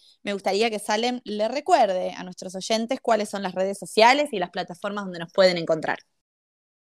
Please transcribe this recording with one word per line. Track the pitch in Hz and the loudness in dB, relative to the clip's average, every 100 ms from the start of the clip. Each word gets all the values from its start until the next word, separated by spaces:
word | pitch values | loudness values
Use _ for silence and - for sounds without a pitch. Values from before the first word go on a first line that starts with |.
| _ _ | _ _
me | 208 | -8
gustaría | 202 202 196 233 | -4 0 0 0
que | 208 | -2
Salem | - 214 247 247 | -2 -2 -2 -4
le | - 208 220 | -6 -4 -2
recuerde | 269 339 320 202 185 185 - | -2 2 4 4 0 -4 -8
a | |
nuestros | 180 - 190 | -12 -12 -12
oyentes | 190 - 220 226 - | -8 -2 -2 -2 -4
cuáles | - 214 208 | 0 0 0
son | 196 | -6
las | 190 | -6
redes | 185 196 202 | -4 -4 -4
sociales | 180 214 226 285 285 | 0 6 6 6 0
y | 196 | -4
las | 175 | -6
plataformas | 185 175 170 202 208 | -6 -10 -8 -8 -8
donde | 190 170 | -8 -8
nos | 170 | -4
pueden | - 185 175 | 4 4 4
encontrar. | 165 160 151 - _ _ _ _ _ _ _ _ _ | 0 -2 -2 -6 _ _ _ _ _ _ _ _ _